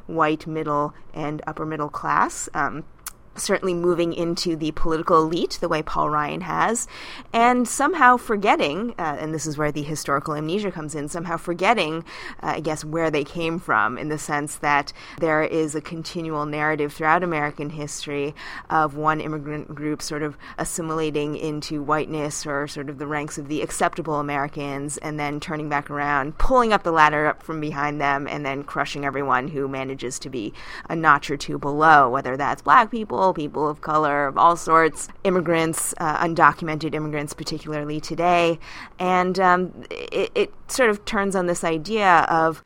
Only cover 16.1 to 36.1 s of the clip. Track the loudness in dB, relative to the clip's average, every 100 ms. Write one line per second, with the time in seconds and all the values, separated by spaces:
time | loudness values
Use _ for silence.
16.1 | -8 -6 -4 -4 -2 -2 0 -2 -2 2
17.1 | 4 2 -2 -2 -4 -8 -8 -10 -10 -6
18.1 | -4 -4 -6 -12 -14 0 2 2 0 0
19.1 | 0 -2 -6 -6 -8 -10 -8 -4 -4 -4
20.1 | -4 -6 -8 -14 -8 -6 -6 -4 -2 -2
21.1 | -2 -2 -4 -4 -6 -6 -6 0 0 0
22.1 | -4 -4 -6 -4 -4 -4 -6 -10 -8 -6
23.1 | -6 -6 -8 -6 -4 -4 0 0 0 -4
24.1 | -4 -2 -2 -4 -6 -6 -6 -6 -8 -8
25.1 | -6 -4 -6 -6 -6 -4 -4 -4 -4 0
26.1 | 0 -2 4 6 6 6 4 4 6 6
27.1 | 6 2 0 -6 -6 -4 -4 -4 0 0
28.1 | 0 -2 -6 -4 -6 -6 -4 -4 -4 -4
29.1 | -2 0 0 0 -4 -4 -4 -6 -8 -8
30.1 | -8 -8 -6 -6 -8 -14 -14 -6 2 6
31.1 | 6 4 -4 -4 -4 -2 4 8 8 8
32.1 | 4 -2 -2 -2 -2 4 6 6 0 -4
33.1 | 2 2 2 -2 -2 -2 -2 0 2 2
34.1 | 2 0 4 4 4 4 6 6 2 -8
35.1 | -4 0 2 2 2 2 0 -4 -2 -2